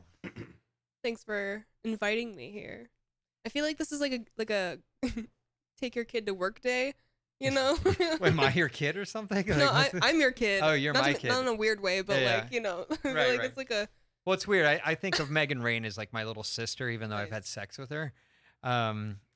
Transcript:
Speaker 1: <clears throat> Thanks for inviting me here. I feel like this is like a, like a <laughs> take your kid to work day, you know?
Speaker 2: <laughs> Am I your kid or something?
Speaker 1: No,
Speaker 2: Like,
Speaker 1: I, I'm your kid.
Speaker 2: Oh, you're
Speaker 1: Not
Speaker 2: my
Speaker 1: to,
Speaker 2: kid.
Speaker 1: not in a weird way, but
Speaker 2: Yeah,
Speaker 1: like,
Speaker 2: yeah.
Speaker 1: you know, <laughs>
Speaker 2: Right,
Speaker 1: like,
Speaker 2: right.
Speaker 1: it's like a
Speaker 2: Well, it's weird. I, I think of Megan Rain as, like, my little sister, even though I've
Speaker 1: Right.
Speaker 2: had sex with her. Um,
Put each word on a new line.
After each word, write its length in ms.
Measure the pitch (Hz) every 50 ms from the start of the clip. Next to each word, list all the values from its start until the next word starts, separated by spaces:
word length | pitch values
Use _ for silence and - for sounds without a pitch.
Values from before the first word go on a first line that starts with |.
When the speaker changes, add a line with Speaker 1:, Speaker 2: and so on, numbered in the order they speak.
| - _ _ _ -
Speaker 1:
<clears throat> 800 | - - - - - - _ _ _ _ _ _ _ _ _ -
Thanks 200 | 240 233 - -
for 420 | - 214 202 202 196 202 214 214 _ _ _ -
inviting 520 | 226 220 208 214 208 214 226 240 233 202
me 160 | 160 120 131
here. 380 | 202 214 - - - - 240 240 _ _ _ _ _ _ _ _ _ _ -
I 40 | 226
feel 140 | - 285 294
like 120 | 302 311 -
this 140 | 311 -
is 80 | 294 285
like 120 | 285 277 262
a, 60 | 240 220 - _ -
like 120 | 220 226
a 300 | 214 202 190 175 151 123 - _ _ _
<laughs> 760 | - 247 220 226 220 - _ _ _ _ _ _ _ _ _ _
take 160 | - 240 233
your 100 | 240 233
kid 200 | - - 233 214 202
to 60 | 196
work 280 | 185 180 190 214 -
day, 320 | - 247 247 254 254 277 277 _ _ _ _ _ _ _ _ -
you 120 | 269 269
know? 260 | 269 269 262 269 302 320 - 370 392 -
Speaker 2:
<laughs> 220 | 349 339 320 311
Am 180 | 185 160 165 160
I 120 | 139 135 123
your 160 | 175 165 143
kid 280 | - - 147 143 160 196
or 80 | 202
something? 400 | - - 226 214 190 208 196 180 208
Speaker 1:
No, 100 | 180 147 285 277
Speaker 2:
Like, 220 | 196 233 277 277 -
Speaker 1:
I, 140 | 180 196 247
I'm 100 | 320 320
your 120 | 294 254
kid. 300 | 254 - 233 208 196 196 175
Speaker 2:
Oh, 100 | 156 156
you're 200 | 143 139 151 147
Speaker 1:
Not 100 | 262 262
Speaker 2:
my 100 | 285 285
Speaker 1:
to, 60 | -
Speaker 2:
kid. 80 | - 247
Speaker 1:
not 120 | 247 254
in 60 | 262 254
a 60 | 226
weird 260 | 214 214 220 220 202
way, 200 | 202 185 180 196
but 180 | 185 196 202 139
Speaker 2:
Yeah, 140 | 131 123 117
Speaker 1:
like, 80 | 110 110 123
Speaker 2:
yeah. 40 | 247
Speaker 1:
you 60 | 233
know, 240 | 226 202 175 170 - -
<laughs> 160 | 311 311 -
Speaker 2:
Right, 0 |
Speaker 1:
like, 120 | 285 262 311 277 254 247 247
Speaker 2:
right. 20 | 240 254
Speaker 1:
it's 80 | - 269
like 140 | 262 -
a 160 | 233 208 208 - _ _ _ _ _ _ _
Speaker 2:
Well, 80 | 185 190
it's 140 | 185 - 202
weird. 180 | 202 185 156
I, 160 | 147 147 165 -
I 100 | 151 160
think 240 | - - 196 170 170
of 100 | 156 135
Megan 320 | 151 156 151 143 143 127
Rain 240 | 117 117 117 117 113
as, 120 | 110 95 110
like, 140 | 107 - -
my 100 | 113 110
little 180 | 110 110 107 104
sister, 460 | - - - 113 110 - - 131 120
even 200 | 117 110 113 107
though 60 | 107 104
I've 60 | 104
Speaker 1:
Right. 80 | 95 107
Speaker 2:
had 120 | 107 92
sex 320 | - - - 101 - - -
with 120 | 139 123
her. 220 | 147 151 160 139 - _ _ _ _ _ _ _ _ _ -
Um, 540 | 127 123 120 117 110 107 107 104 107 101 101 - _ _